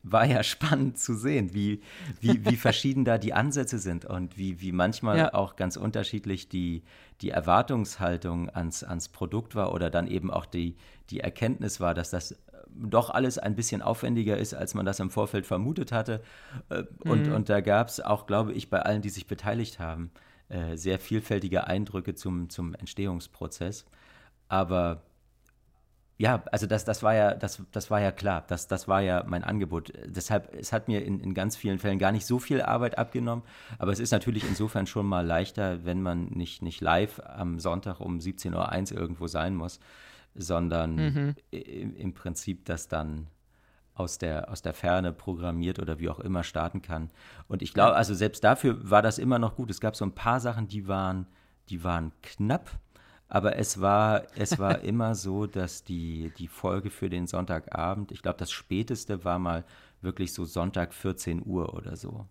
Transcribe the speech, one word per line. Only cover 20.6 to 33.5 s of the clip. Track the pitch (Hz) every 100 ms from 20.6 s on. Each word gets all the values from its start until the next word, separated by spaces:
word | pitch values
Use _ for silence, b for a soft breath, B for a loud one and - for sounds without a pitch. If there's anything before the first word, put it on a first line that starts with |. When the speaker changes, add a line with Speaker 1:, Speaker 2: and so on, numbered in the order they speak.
| 82 82
Speaker 1:
sehr | 92 92
vielfältige | - 110 107 104 92 90 -
Eindrücke | 95 104 - -
zum, | 92 98 90 85
zum | - 87
Entstehungsprozess. | 85 92 - 98 87 - - 82 - 87 104 - b b b b _ _
Aber | 95 90 90 87 82 - _ _ _ _ _ _ _ _ _ _ -
ja, | 104 120 -
also | 104 95
das, | 107
das | - 104
war | 110
ja, | 110 104
das, | - 101 - 92
das | 107 -
war | 104
ja | 101
klar, | - 101 87 -
das, | 87 -
das | 95 -
war | 95
ja | 98 90 -
mein | 87
Angebot. | - 104 92 82 - - -
Deshalb, | 90 - 107 -
es | - -
hat | 113 -
mir | 104
in, | 104 98
in | 95
ganz | 92 98 -
vielen | 107 95
Fällen | 104 95
gar | 95
nicht | 107 -
so | 123
viel | - 135
Arbeit | - 120 120 -
abgenommen, | 120 123 120 117 B